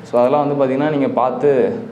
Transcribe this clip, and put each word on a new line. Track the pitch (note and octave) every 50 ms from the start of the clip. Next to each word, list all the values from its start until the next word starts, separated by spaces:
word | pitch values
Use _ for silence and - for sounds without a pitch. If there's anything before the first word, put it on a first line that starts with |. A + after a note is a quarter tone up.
| -
So, | - -
அதெல்லாம் | A#2+ A#2+ B2+ C#3+ D3 C#3+
வந்து | C#3+ D3 C#3+
பார்த்தீங்கன்னா | C#3 B2+ C3 C3+ D3 D#3
நீங்க | D#3 C#3+ C3+ A#2+ -
பார்த்து | A#2 A#2+ B2+ B2 - C#3+ C#3+ C#3 B2+ A2 F#2+ F#2+ F#2 - -